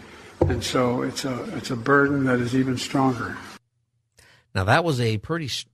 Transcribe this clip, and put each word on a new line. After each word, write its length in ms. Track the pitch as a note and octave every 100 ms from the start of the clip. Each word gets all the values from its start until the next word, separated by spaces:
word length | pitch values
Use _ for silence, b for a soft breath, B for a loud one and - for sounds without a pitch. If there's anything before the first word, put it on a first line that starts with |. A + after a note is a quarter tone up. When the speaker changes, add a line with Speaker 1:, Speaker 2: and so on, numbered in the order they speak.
| B B B B
Speaker 1:
And 220 | - B2
so 380 | - C3+ B2 B2
it's 240 | C3+ - C3+
a, 180 | A#2+ - D3+
it's 140 | -
a 40 | B2
burden 500 | B2+ C#3+ C#3 C#3+ C3
that 140 | B2
is 160 | A#2 C3
even 220 | C3 B2
stronger. 580 | - C#3 C3 A#2 G2+ - - - _ _ _ _ _ _ b b b
Speaker 2:
Now, 100 | G2 F#2+
that 180 | D3+
was 180 | E3+ B2+
a 160 | A#2 A2
pretty 280 | - E3+ C3+
s-, 200 | - -